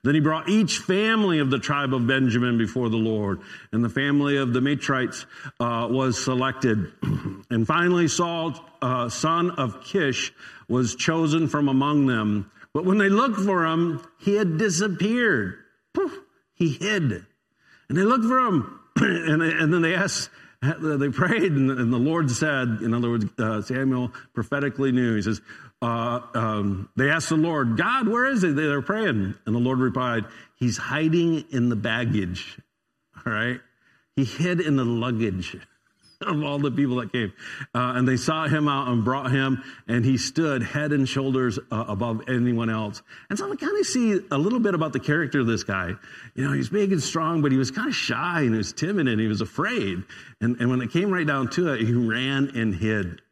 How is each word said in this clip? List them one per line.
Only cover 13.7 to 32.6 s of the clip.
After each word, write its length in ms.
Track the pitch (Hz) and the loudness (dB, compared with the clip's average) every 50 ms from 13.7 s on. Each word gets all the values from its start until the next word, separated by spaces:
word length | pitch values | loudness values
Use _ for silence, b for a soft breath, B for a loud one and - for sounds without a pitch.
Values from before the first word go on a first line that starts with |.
| 160 165 170 170 156 135 - - _ _ | 2 2 2 0 -2 -6 -10 -16 _ _
he 160 | - 202 202 | 0 0 2
had 240 | 208 214 175 160 156 | 2 2 0 2 2
disappeared. 1000 | 220 208 165 165 208 214 175 147 180 214 226 247 240 214 160 117 101 92 - - - _ _ _ _ _ _ | 0 0 2 0 0 -2 0 0 0 0 2 2 2 2 2 2 0 -4 -8 -12 -20 _ _ _ _ _ _
Poof, 200 | - 392 311 - - - _ _ _ _ _ | -2 -2 -2 -4 -10 -20 _ _ _ _ _
he 160 | _ _ 180 160 | _ _ 0 0
hid. 560 | 131 - 160 208 214 196 156 123 98 87 92 _ _ _ _ _ b b b b b b b b | 0 -2 -2 -2 0 0 0 0 -2 -4 -10 _ _ _ _ _ b b b b b b b b
And 80 | 139 | 0
they 60 | 175 | 2
looked 240 | 196 220 254 262 220 | 4 4 4 4 2
for 120 | 226 254 262 | 2 2 2
him. 420 | 254 226 185 143 104 - - - _ | 4 4 2 0 0 -2 -12 -20 _
<clears throat> 140 | _ _ - | _ _ 2
And, 440 | - 196 175 170 165 160 151 160 | 2 2 2 0 2 2 2 2
and 300 | 165 160 160 160 160 151 | 2 2 2 2 2 2
then 80 | 175 175 | 4 4
they 140 | 165 160 185 | 2 2 2
asked, 340 | 170 196 - - - - - B B B B B B | 0 0 0 -2 -4 -6 -8 B B B B B B
they 480 | 123 143 - - 160 156 147 139 139 143 | -2 -2 -2 0 -2 -2 0 0 0 0
prayed, 440 | 117 - 185 175 220 220 175 190 | 2 0 2 2 2 2 2 2
and, 180 | 151 139 135 131 | 2 4 2 2
and 200 | 135 127 120 117 | 2 2 0 2
the 80 | 127 117 | 2 2
Lord 320 | 123 151 160 170 160 131 | 2 2 2 2 2 0
said, 500 | 120 - 160 156 143 135 127 120 113 104 | 0 0 0 0 0 0 0 -2 -2 -2
in 100 | 110 113 | -2 -2
other 160 | 113 120 120 117 | 0 0 0 0
words, 160 | 117 113 104 - - - | 0 0 -2 -2 -2 -2
uh, 240 | 117 110 110 107 | -2 -2 -2 -4
Samuel 500 | 95 - 127 131 135 135 131 123 123 117 B B B B _ | -4 -4 -4 -2 0 0 0 0 -2 -6 B B B B _
prophetically 580 | 120 113 - 143 143 143 139 - 135 139 135 | -6 -4 -4 -4 -2 -2 -4 -2 -2 0 2
knew. 240 | 123 127 123 117 113 | 2 2 2 2 0
He 60 | 107 | 0
says, 180 | 92 107 107 - B B B B B B B _ | 0 -2 -4 -4 B B B B B B B _
uh, 400 | 120 117 117 117 117 120 120 123 - - - | -4 -4 -2 -2 -2 -4 -4 -6 -8 -6 -4
um, 560 | 117 117 110 107 104 101 101 98 92 98 - _ | -2 -2 -2 -2 -2 -2 -2 -2 -4 -8 -8 _
they 120 | - 135 143 | 0 2 2
asked 220 | 156 165 151 - | 2 2 0 0
the 60 | 165 | 2
Lord, 420 | 156 156 170 160 147 135 117 113 107 | 2 2 2 0 0 0 0 0 0
"God, 300 | 170 214 247 269 240 202 | 0 0 0 0 0 0
where 180 | 226 240 254 | 2 2 2
is 160 | 269 269 220 | 2 2 2
he?" 80 | 185 170 | 2 2
They 160 | 143 143 156 | 2 2 0
were 160 | 151 143 139 | 0 0 -2
praying. 520 | - - 202 220 220 185 127 107 98 92 101 - _ | -2 -2 -2 0 0 0 0 0 -2 -2 -6 -6 _
And 80 | 113 110 | -2 0
the 40 | 120 | 0
Lord 200 | 120 127 131 127 | 2 2 2 2
replied, 460 | 131 123 - 131 127 123 117 110 98 B B B B B B | 2 2 0 0 -2 0 -2 -4 -4 B B B B B B
"He's 200 | _ 127 120 104 | _ -2 -2 0
hiding 680 | - - - 131 151 160 160 160 170 170 170 165 151 - - | -2 -6 -4 -2 0 2 2 2 2 2 2 0 -2 -4 -4
in 200 | 139 123 120 123 | -2 0 2 2
the 60 | 120 | 0
baggage." 800 | 104 - 123 113 120 123 110 101 107 95 87 87 92 - - - - | 0 -2 -2 -2 0 0 0 0 -2 -2 -2 -6 -8 -10 -14 -18 -20